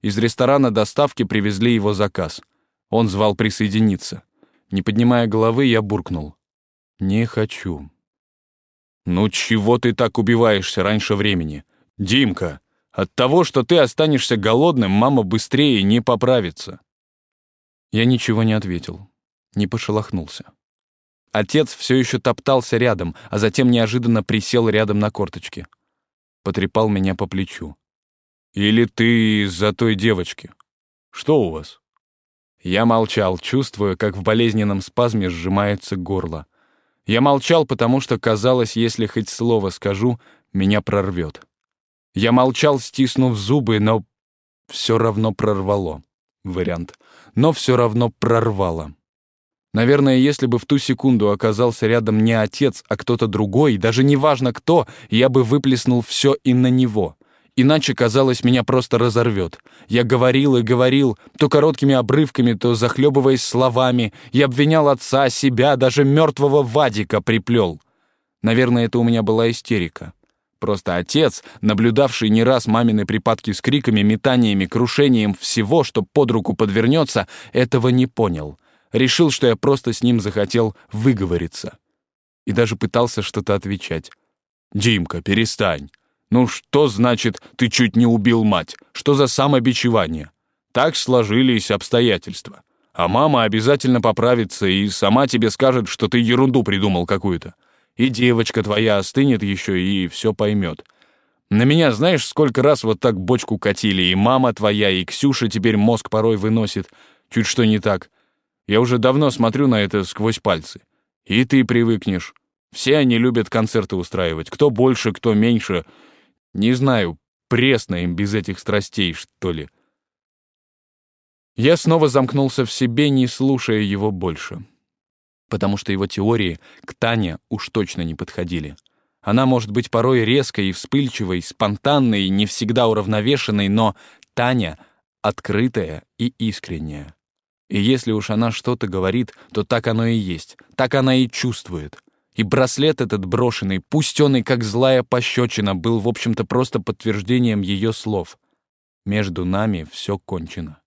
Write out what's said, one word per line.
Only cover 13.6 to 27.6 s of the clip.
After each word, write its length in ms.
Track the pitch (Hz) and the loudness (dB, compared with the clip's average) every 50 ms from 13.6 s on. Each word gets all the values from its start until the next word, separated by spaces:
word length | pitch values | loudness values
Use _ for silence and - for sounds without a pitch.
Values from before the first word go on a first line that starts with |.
| 123 | 0
ты 140 | - 175 | 2 4
останешься 580 | 170 139 120 - - 156 156 147 131 - - 120 | 4 4 2 2 0 0 2 2 0 0 0 -2
голодным, 560 | 107 98 110 113 123 151 175 160 127 110 95 | 0 2 2 2 4 4 2 2 2 0 2
мама 320 | 95 104 117 135 143 127 107 | 2 2 2 4 2 2 0
быстрее 600 | 92 110 110 - - - 127 147 147 127 104 95 | 0 -2 -4 -4 -2 0 0 2 2 2 2 2
не 180 | 98 107 120 | 2 2 2
поправится». 800 | 113 - 120 104 127 123 131 120 98 85 80 - - - 95 - _ _ _ _ _ _ _ _ _ _ _ _ _ _ _ _ _ _ _ _ _ _ | 2 0 0 2 2 2 2 2 0 -4 -8 -12 -16 -16 -16 -20 _ _ _ _ _ _ _ _ _ _ _ _ _ _ _ _ _ _ _ _ _ _
Я 140 | - 110 113 | -2 0 2
ничего 380 | 123 127 120 - - 110 107 113 | 2 2 0 0 -2 0 2 2
не 100 | 110 107 | 2 0
ответил, 560 | 107 107 95 90 85 - - 87 90 101 _ _ _ _ _ _ _ _ _ - | 0 -2 -4 -8 -8 -8 -10 -14 -14 -18 _ _ _ _ _ _ _ _ _ -4
не 140 | 101 104 | -4 -4
пошелохнулся. 840 | 92 - 117 - - 107 107 104 - - 92 80 - - - - - _ _ _ _ _ _ _ _ _ _ _ _ _ _ _ _ | -2 -4 -6 -4 -2 -2 -2 -2 -4 -6 -8 -8 -8 -14 -18 -18 -20 _ _ _ _ _ _ _ _ _ _ _ _ _ _ _ _
Отец 420 | _ 107 104 - - 151 151 - - | _ -4 -2 0 0 0 0 0 -4
все 200 | - - - 127 | -10 -2 0 2
еще 240 | 131 127 - - 123 | 2 2 0 -2 -2
топтался 580 | _ 131 117 - _ - 135 131 117 - - | _ -2 -2 -2 _ 0 2 2 0 0 -2
рядом, 380 | 113 123 123 107 90 90 82 80 - - - | 0 2 0 0 0 -4 -8 -8 -10 -14 -6
а 80 | - | -2
затем 320 | 104 104 110 - - 131 123 | 0 0 0 0 2 2 4
неожиданно 540 | 120 117 113 107 110 123 117 117 117 110 95 | 4 2 2 0 -2 -2 0 2 0 0 0
присел 440 | - 110 107 101 - - 120 113 | -2 -4 -2 -2 0 0 2 2
рядом 320 | 110 101 107 110 101 104 104 | 2 2 0 0 0 0 -2
на 120 | 104 104 | -2 -2
корточки. 560 | - - 101 87 - 87 - - - - 82 _ _ _ _ _ _ _ _ _ _ _ _ _ _ _ _ | -2 -4 -8 -6 -8 -14 -16 -14 -16 -16 -18 _ _ _ _ _ _ _ _ _ _ _ _ _ _ _ _
Потрепал 460 | 98 92 - 95 95 _ 113 110 110 | -6 -2 -2 -4 0 _ 0 2 2
меня 240 | 104 98 95 95 92 | 0 0 0 -2 -2
по 140 | - 101 | -4 -6
плечу. 480 | 90 - 95 95 - - - | -6 -4 -6 -6 -6 -8 -14